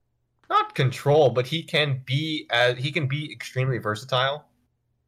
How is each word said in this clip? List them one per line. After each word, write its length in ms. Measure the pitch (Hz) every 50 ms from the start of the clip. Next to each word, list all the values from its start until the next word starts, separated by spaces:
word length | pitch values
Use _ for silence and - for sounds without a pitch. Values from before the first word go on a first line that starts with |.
| _ _ _ _ _ _ _ _ _ -
not 260 | 370 427 403 - -
control, 540 | - 135 123 - - - 139 147 160 147 123
but 180 | 110 127 123
he 160 | - 160 165 165
can 380 | - - 147 151 143 131 131 -
be 420 | - 131 147 160 160 156 147 - -
as, 280 | 117 120 123 127 123
he 140 | 131 127 -
can 160 | 139 175 143
be 240 | 127 139 151 151 143
extremely 460 | - - - - - 127 131 135 123
versatile 680 | 107 101 104 107 107 131 - 135 123 131 135 143 147 - _ _ _ _ _ _ _ _ _ _ _ _